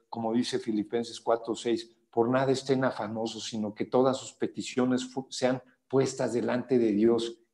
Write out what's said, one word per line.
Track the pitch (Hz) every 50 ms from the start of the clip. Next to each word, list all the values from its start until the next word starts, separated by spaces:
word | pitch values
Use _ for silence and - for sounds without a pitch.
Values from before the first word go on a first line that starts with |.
| _
como | _ - 113 113 110 113
dice | 123 120 - 131 -
Filipenses | - 117 107 107 101 - 120 117 117 117 - -
cuatro | - 123 117 117 - 120 107
seis, | - - 120 113 113 - - _ _ _ _
"Por | - 117 117 120
nada | 131 131 135 131
estén | 131 127 - - 135 127 131
afanosos, | 123 - - 110 104 113 110 117 113 113 107 -
sino | - 120 110 107 104 -
que | - 123
todas | - - 127 131 135 127
sus | - - - -
peticiones | _ - - - 107 98 - - 127 127 127 127 123 -
fu-, | - - 139 131 -
sean | - - 127 123 131 127 - - _ _ _
puestas | - 131 135 131 131 - - 131 113 113
delante | 120 107 117 120 123 107 - 131
de | 120 117 110
Dios | 101 101 110 117 117 117 117 117 - - _ _